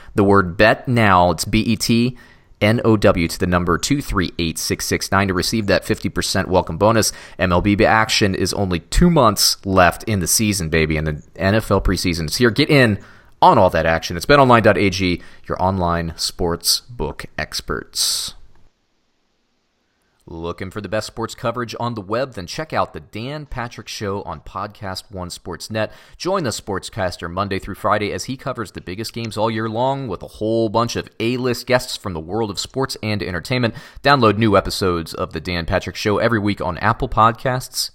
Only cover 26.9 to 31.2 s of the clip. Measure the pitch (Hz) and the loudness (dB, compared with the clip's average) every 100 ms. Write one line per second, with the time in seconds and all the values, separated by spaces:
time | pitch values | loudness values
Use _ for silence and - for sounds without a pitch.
26.9 | 110 92 - 85 90 101 95 - 95 104 | -6 -6 -6 -8 -6 -4 -4 -6 -6 -2
27.9 | 104 104 90 - 131 139 120 104 - - | 0 -2 -6 -8 -10 -8 -8 -10 -10 -12
28.9 | 95 110 117 113 104 110 113 113 107 131 | -10 -10 -8 -8 -2 -2 -2 -4 -2 -2
29.9 | 139 131 85 69 - 107 113 113 107 117 | -2 -6 -10 -12 -6 -2 0 2 0 0
30.9 | 95 - _ | -2 -8 _